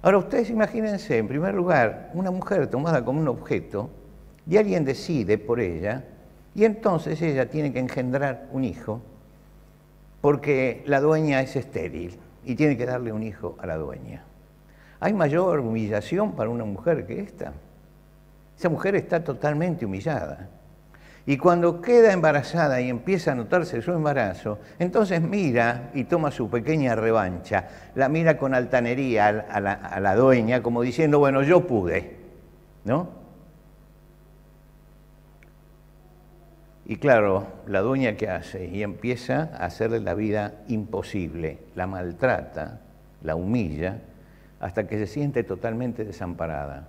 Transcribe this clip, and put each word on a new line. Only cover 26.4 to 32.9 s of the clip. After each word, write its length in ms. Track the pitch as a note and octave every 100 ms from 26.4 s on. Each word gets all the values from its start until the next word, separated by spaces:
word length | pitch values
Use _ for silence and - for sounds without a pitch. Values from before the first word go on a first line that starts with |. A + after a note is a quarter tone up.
| A2
pequeña 460 | A#2+ A2+ D#3+ C3 A2
revancha. 720 | A2 A2+ F#2 F2+ - G2+ - - -
La 140 | - A#2+
mira 280 | D#3 E3 D3+
con 180 | C3+
altanería 720 | C3 B2 B2+ A#2+ B2+ C3+ A2 G#2
a 40 |
la, 100 | G#2+
a 180 | - G#2+
la, 120 | G2
a 280 | G2+ F#2 F#2+
la 160 | G2 G2
dueña, 480 | C3 B2+ A2 B2
como 180 | A#2+ A#2+
diciendo, 380 | B2 A#2 D#3+ D3
"Bueno, 240 | C#3+ C3+
yo 200 | C3+ F3
pude", 520 | - A#2 F2 E2+ - - - - - - - -
¿no? 240 | G2